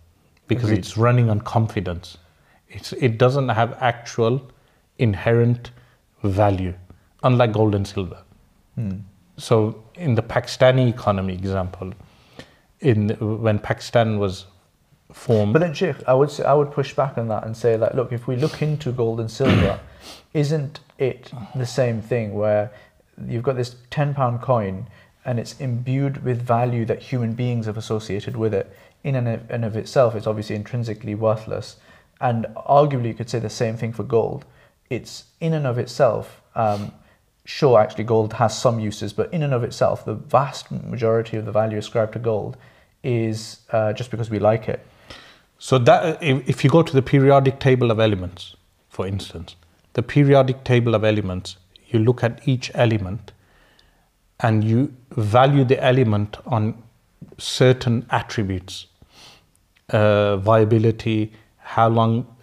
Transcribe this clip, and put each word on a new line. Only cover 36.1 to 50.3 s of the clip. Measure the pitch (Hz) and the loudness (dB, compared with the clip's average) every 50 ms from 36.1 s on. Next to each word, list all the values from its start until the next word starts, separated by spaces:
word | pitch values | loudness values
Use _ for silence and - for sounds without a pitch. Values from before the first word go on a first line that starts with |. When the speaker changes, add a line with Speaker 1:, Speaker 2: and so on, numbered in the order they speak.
| 107 110 - - - - _ _ - | 2 0 -6 -10 -16 -20 _ _ -4
Speaker 2:
um, | 123 113 107 104 101 101 - - - _ _ _ _ _ _ _ _ _ | -2 0 0 0 -2 -6 -10 -12 -16 _ _ _ _ _ _ _ _ _
sure, | - - - 160 135 120 107 | -14 -6 0 4 6 6 6
actually, | 107 107 - - 107 | 6 4 0 -6 -2
gold | 117 113 110 107 104 - | 0 2 2 2 0 0
has | - 120 107 - - | 0 0 0 0 0
some | - 127 117 113 | 0 0 0 0
uses, | 110 104 98 - 110 101 - | -4 -6 -6 -6 -10 -8 -4
but | - 107 - - | -4 -4 -4 -2
in | 170 151 | -4 -2
and | 143 135 | 0 0
of | 120 123 | -2 -2
itself, | - - - - 101 107 - - | -4 -2 0 0 0 0 -2 -6
the | 113 110 | -8 -8
vast | 107 - - - 127 143 135 - - - - | -8 -8 0 0 0 0 0 -6 -14 -14 -12
majority | 143 - - - 113 120 113 113 113 117 113 - - 107 | -12 -10 -10 -8 -6 -2 0 0 0 0 -2 -4 -6 -8
of | 110 | -8
the | 104 | -2
value | 98 104 107 107 107 104 | -2 0 0 0 -2 -6
ascribed | - - - 117 107 107 - | -6 -4 -2 -2 -2 -2 -4
to | 117 | -6
gold | 120 117 110 101 101 120 127 - - - _ _ _ _ _ _ - | -4 -2 -2 -2 -4 -6 -12 -14 -18 -20 _ _ _ _ _ _ -6
is, | 135 123 113 113 110 110 110 - - - - _ - | -2 -2 0 0 -2 -4 -6 -8 -14 -18 -20 _ -4
uh, | - 110 107 107 107 | -2 0 0 0 -2
just | - 120 - | -4 -8 -8
because | - 107 113 107 | -6 -8 -6 -4
we | 107 101 | -2 2
like | 101 104 113 113 - - | 2 2 2 2 -2 -6
it. | - - - - _ _ _ - - - - - - _ _ _ _ _ | -8 -8 -10 -16 _ _ _ -20 -20 -20 -20 -20 -20 _ _ _ _ _
Speaker 1:
So | - - 135 131 | -2 0 2 4
that, | 117 139 170 180 - 165 156 - | 6 6 6 6 4 -2 -4 -2
if, | 175 151 131 139 - - | 0 0 0 0 0 -2
if | - - - | -4 0 2
you | 135 | 4
go | 160 165 160 | 4 4 4
to | - - | 4 2
the | 131 | 0
periodic | 127 - - 139 135 139 139 139 135 135 131 - | 0 2 2 4 6 6 6 6 6 2 -2 0
table | - 135 131 123 127 117 | 2 2 4 4 4 2
of | 110 107 | 2 4
elements, | 110 110 107 92 92 87 - - - - - _ _ _ _ _ _ _ | 2 2 2 0 -4 -10 -12 -14 -20 -20 -20 _ _ _ _ _ _ _
for | - - 95 95 | -10 -8 -6 -6
instance, | 101 95 - - - 82 85 - - _ _ _ _ _ _ _ - | -6 -6 -8 -10 -14 -14 -14 -16 -18 _ _ _ _ _ _ _ -4
the | 123 113 | -4 -4
periodic | - - 143 143 139 | 0 2 2 4 6